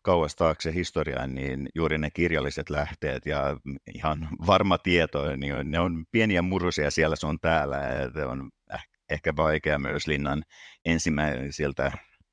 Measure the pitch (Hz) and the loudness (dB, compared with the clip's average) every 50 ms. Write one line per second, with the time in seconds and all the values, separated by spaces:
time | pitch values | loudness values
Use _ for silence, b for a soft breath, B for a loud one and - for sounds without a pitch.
0 | - 101 90 85 78 76 - - 85 80 78 - - 80 80 90 85 - - 82 | 2 4 4 4 4 2 2 2 2 2 2 2 -2 -2 -2 -2 -2 -2 -2 -2
1 | 76 73 67 64 65 65 65 65 67 69 65 67 69 - - 80 82 76 78 78 | -2 -2 -2 -4 -4 -4 -4 -4 -4 -4 -4 -4 -6 -6 -2 -2 0 0 0 0
2 | 76 76 - - 85 82 82 73 69 71 - 78 76 - 76 73 73 76 76 - | -2 -2 0 2 2 2 2 2 0 -2 -4 -6 -6 -4 -2 -2 -2 -4 -4 -6
3 | - 71 65 65 - 73 73 71 69 69 71 62 - 71 69 - - - - 60 | -4 -4 -4 -4 -4 -2 -2 0 0 0 -2 -4 -8 -10 -12 -12 -12 -16 -10 -4
4 | - 78 78 78 80 76 - - 82 95 98 92 - 98 90 - - 92 87 85 | -2 -2 -2 -2 -6 -8 -8 -2 2 4 6 6 6 4 2 2 4 4 4 4
5 | 82 - - 71 71 76 69 65 69 71 69 67 69 71 76 82 87 92 82 82 | 4 2 0 -2 -2 -2 -2 -4 -4 -4 -4 -4 -4 -2 0 0 0 0 0 -4
6 | 80 - - 113 110 107 95 87 87 92 95 92 87 90 - - 73 73 - - | -4 0 2 2 4 4 4 2 2 2 2 0 0 0 0 0 0 0 2 2
7 | 78 80 78 - - 76 80 80 - 82 82 78 71 69 67 69 69 62 64 73 | 2 2 2 0 -2 -4 -2 0 0 2 2 2 2 0 -2 -2 -2 -2 -2 -4
8 | 67 62 67 78 71 64 62 67 67 - - _ _ - - - - - _ _ | -4 -4 -4 -4 -4 -4 -4 -6 -8 -12 -16 _ _ -12 -12 -12 -12 -16 _ _
9 | _ - 76 76 - 80 73 73 80 78 78 78 - 78 73 71 69 64 71 71 | _ -6 -6 -2 -2 -2 0 2 2 2 2 2 2 0 0 0 0 -2 -4 -2
10 | - 80 76 69 71 69 71 78 78 B B B B B B B - 82 82 80 | -2 0 0 0 0 0 -2 -2 -4 B B B B B B B 0 0 0 2
11 | - 82 76 73 76 76 69 62 67 71 67 - 76 71 69 - 67 67 65 B | 2 0 2 2 0 0 -2 -2 -6 -6 -4 -4 -4 -2 0 -2 -2 -2 -2 B
12 | B B B B _ _ | B B B B _ _